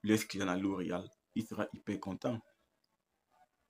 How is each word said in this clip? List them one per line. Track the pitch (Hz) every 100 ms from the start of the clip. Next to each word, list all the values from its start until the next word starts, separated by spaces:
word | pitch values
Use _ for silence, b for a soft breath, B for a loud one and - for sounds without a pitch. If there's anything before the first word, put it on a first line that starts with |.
laissent | 104 110
Kylian | - 95 98
aller | 90
au | 98
Real, | 95 87 90 104 _ _ -
il | 113
sera | 101 104
hyper | - - 98
content. | 98 92 123 117 - _ _ _ _ _ _ _ _ _ _ _ _